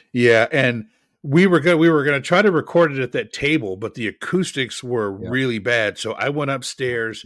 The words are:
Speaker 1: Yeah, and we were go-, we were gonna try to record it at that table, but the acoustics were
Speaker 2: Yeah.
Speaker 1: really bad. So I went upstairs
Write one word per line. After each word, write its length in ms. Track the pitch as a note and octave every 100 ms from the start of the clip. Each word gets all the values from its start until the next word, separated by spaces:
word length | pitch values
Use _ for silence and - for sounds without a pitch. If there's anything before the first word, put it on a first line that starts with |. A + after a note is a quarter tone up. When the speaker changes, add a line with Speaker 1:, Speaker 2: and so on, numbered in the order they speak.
| _
Speaker 1:
Yeah, 360 | B2 A#2+ A2+ A#2
and 360 | D3 B2+ A#2+ G#2+ _ _ _
we 240 | D3 D3+ F#3+
were 140 | E3+
go-, 160 | D3+ E3
we 120 | E3
were 140 | D#3
gonna 160 | C#3 C#3
try 220 | C3+ F3
to 100 | G#3
record 400 | E3 - E3+ E3
it 80 | C#3
at 140 | B2
that 180 | C3+ G#2
table, 460 | - C#3+ D#3 G2+ F#2+
but 160 | A2
the 140 | - A2
acoustics 720 | - - F3+ F3+ C#3 B2 -
were 340 | B2+ A#2+ G#2 G2
Speaker 2:
Yeah. 60 | A2+
Speaker 1:
really 300 | B2+ C3 A2+
bad. 380 | G2+ A#2+ G#2 F#2
So 140 | A2
I 140 | A2 A#2+
went 220 | D3 C#3+
upstairs 760 | C3+ B2 - B2+ A#2+ A2+ G#2+